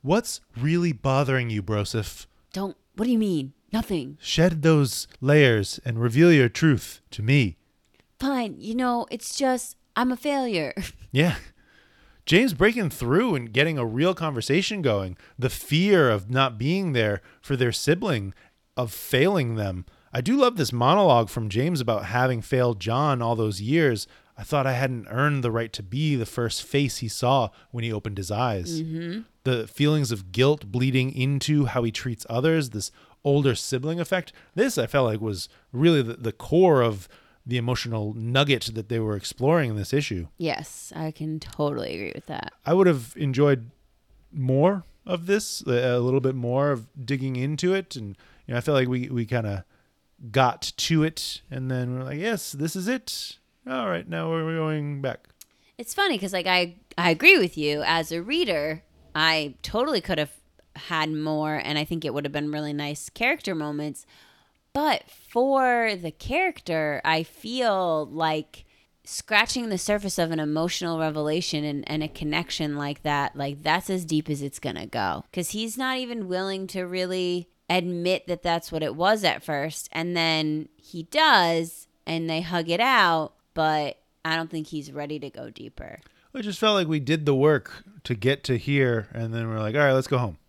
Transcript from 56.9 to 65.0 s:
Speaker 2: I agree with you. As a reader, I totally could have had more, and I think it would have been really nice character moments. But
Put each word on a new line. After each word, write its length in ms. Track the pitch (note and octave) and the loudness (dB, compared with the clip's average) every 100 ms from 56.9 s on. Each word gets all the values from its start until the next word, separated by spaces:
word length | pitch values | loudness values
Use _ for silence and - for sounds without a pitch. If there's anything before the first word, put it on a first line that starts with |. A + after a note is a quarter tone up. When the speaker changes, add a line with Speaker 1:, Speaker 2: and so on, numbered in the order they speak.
| - | 0
Speaker 2:
I 120 | F3 | 2
agree 300 | E3 E4 F#4 | 6 8 8
with 180 | F3+ - | 4 0
you. 240 | D3 D3 C#3 | -2 0 0
As 260 | E3 D#3 | 0 0
a 100 | E3 | -6
reader, 600 | F#3+ D#4+ B3 D#3+ D3+ D#3 _ _ _ D3+ | -4 -2 0 -2 -2 -6 _ _ _ 2
I 400 | D#3+ D#3+ D3 - | 4 2 -2 -10
totally 360 | - G#3+ C#4+ B3 | -4 -2 0 0
could 200 | - D#3+ | 0 -2
have 120 | D3 - _ _ _ - | -2 -8 _ _ _ -18
had 340 | - D#3+ D#3 | -6 -2 -2
more, 440 | D#3 D#3 D3+ D#3 D3+ | -2 -2 -2 -2 -2
and 240 | F#2+ D3+ | -2 -4
I 60 | D3+ | -2
think 200 | E3 D3+ | -4 -4
it 80 | |
would 100 | B2+ | -4
have 80 | D3 | -4
been 200 | D3 D3+ | -4 -4
really 220 | D3+ D3 | -6 -6
nice 360 | D3 D3 D3 - | -6 -6 -8 -12
character 460 | - A#3 D#4 - E3 | -4 -2 -2 -4 -4
moments. 500 | D3+ D3 D3+ C3+ - - _ _ _ _ _ | -4 -4 -6 -8 -18 -20 _ _ _ _ _
But 300 | C#4 D4+ A#3 | -2 0 -2